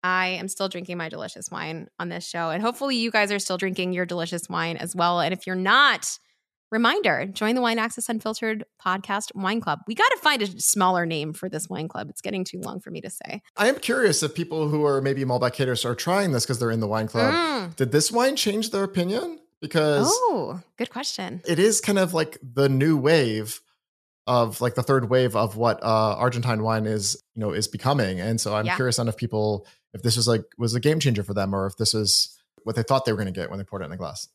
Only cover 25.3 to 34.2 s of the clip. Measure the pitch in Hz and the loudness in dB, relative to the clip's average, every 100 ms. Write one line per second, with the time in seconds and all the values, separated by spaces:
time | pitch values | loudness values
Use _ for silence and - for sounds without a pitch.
25.3 | 107 110 107 117 110 113 110 110 101 123 | 2 0 2 0 2 2 4 2 2 0
26.3 | 120 120 113 110 110 107 107 101 - _ | 0 -2 0 0 0 0 -2 -2 -6 _
27.3 | 113 107 82 - 107 127 143 101 92 98 | -6 -4 -2 -4 -2 0 2 2 0 -2
28.3 | 113 - 107 107 185 131 117 117 107 117 | -2 0 -2 -2 0 0 0 -2 -2 -2
29.3 | 107 107 101 - _ _ 101 120 113 117 | 0 0 0 -6 _ _ -4 0 2 2
30.3 | 113 - - 117 120 131 156 143 107 101 | 2 0 -4 -2 2 2 4 2 0 -2
31.3 | 101 98 98 95 - 107 110 104 - - | -2 0 0 -2 -2 -2 0 2 2 0
32.3 | - _ _ - 113 110 135 127 104 101 | -6 _ _ -6 -4 2 2 2 0 -2
33.3 | 92 85 98 95 98 80 90 87 - | -4 -6 -8 -8 -10 -10 -8 -10 -10